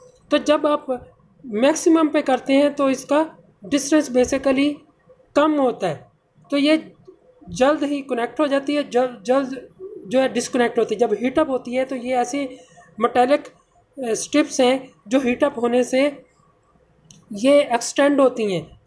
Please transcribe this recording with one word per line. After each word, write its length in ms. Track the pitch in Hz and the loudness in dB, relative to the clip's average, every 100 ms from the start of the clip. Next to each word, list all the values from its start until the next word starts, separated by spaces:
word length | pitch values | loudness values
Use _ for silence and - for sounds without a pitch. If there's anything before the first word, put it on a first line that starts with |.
| - _ _ | -20 _ _
तो 80 | 294 | 0
जब 280 | - 302 302 | 2 2 2
आप 200 | 294 285 247 - _ _ _ | -2 -4 -8 -10 _ _ _
maximum 640 | 262 208 269 320 - 330 311 | -8 0 2 2 2 4 2
पे 140 | 302 | 0
करते 300 | 285 254 - | 0 -2 2
हैं 180 | 269 285 | 2 2
तो 140 | 285 277 | 2 -2
इसका 340 | 262 - 285 311 - _ _ | -2 0 0 0 -6 _ _
distance 480 | 190 277 277 311 285 | -4 -4 2 2 2
basically 560 | 247 247 269 269 262 285 294 - _ _ - _ - | 0 0 0 0 2 0 -2 -12 _ _ -20 _ 2
कम 160 | 311 | 2
होता 360 | 302 262 - 185 | 2 0 0 -6
है, 220 | 143 - _ _ _ _ | -6 -12 _ _ _ _
तो 60 | 285 | 0
ये 200 | 277 311 311 - - - _ _ - | 2 2 -2 -20 -20 -20 _ _ -14
जल्द 340 | 175 262 302 | 0 2 2
ही 160 | 285 285 | -2 -4
connect 380 | 269 247 233 240 | -4 -4 -4 -2
हो 60 | 302 | 0
जाती 280 | 277 277 | 0 0
है, 140 | 294 285 | -2 -2
जल-, 260 | 240 254 240 | -2 -2 -4
जल्द 340 | 190 262 262 262 - - - - 208 | -2 -2 -2 -8 -16 -18 -18 -16 -2
जो 140 | 247 | 0
है 80 | 262 | 0
disconnect 460 | 214 233 262 233 233 | -2 -2 0 0 0
होती 160 | 220 | -2
है। 40 | 208 | -4
जब 120 | 233 208 | -4 -4
heat 160 | 247 262 | -2 0
up 120 | 302 | 0
होती 240 | 254 254 | -2 -4
है 100 | 247 | -4
तो 120 | 262 262 | -4 -6
ये 180 | 240 254 | -4 -4
ऐसे 320 | 240 285 269 - - - - - | -2 -6 -8 -12 -20 -20 -20 -4
metallic, 480 | 240 247 254 285 - - _ _ _ - | 0 2 2 2 -2 -20 _ _ _ -10
अ, 140 | 247 | -6
strips 460 | 214 - 294 302 - | -6 -2 0 0 2
हैं 280 | 247 262 262 _ - | 2 0 -4 _ -4
जो 120 | 254 | -2
heat 240 | 254 240 | 0 0
up 140 | 190 208 | -2 0
होने 240 | 233 247 | 0 0
से 220 | 247 254 285 - - _ _ _ _ _ _ _ _ - _ | 0 0 0 -4 -16 _ _ _ _ _ _ _ _ -20 _
ये 260 | 202 254 285 | -2 4 4
extend 560 | 285 233 - - 285 285 | 4 -2 -2 0 2 4
होती 320 | 262 247 214 | 2 2 -2
हैं। 140 | 170 147 - | -4 -8 -16